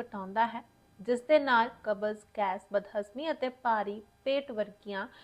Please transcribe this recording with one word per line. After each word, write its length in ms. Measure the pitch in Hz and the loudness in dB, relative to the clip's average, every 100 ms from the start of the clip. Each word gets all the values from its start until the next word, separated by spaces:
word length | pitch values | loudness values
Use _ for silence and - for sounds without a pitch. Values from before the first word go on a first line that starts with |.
ਘਟਾਉਂਦਾ 460 | 240 202 190 208 226 | -10 -8 -4 0 0
ਹੈ, 160 | 226 - _ _ - | 0 -14 _ _ -10
ਜਿਸ 200 | 202 240 | -2 0
ਦੇ 180 | 247 302 | 4 4
ਨਾਲ 320 | 277 240 240 - | 6 4 4 -2
ਕਬਜ਼, 340 | - 196 214 214 - - | -4 -2 -2 -4 -8 -2
ਗੈਸ, 240 | 196 196 - | -2 -2 -2
ਬਦਹਜ਼ਮੀ 580 | 202 196 214 202 254 320 | -2 -2 -6 -6 -6 -4
ਅਤੇ 180 | 302 254 | -2 -4
ਭਾਰੀ 540 | 247 240 220 202 214 - _ | -2 0 0 0 -6 -12 _
ਪੇਟ 260 | 269 277 277 | -2 -2 -2
ਵਰਗੀਆਂ 560 | 220 202 - 208 196 208 - | -4 -4 -6 -8 -6 -6 -12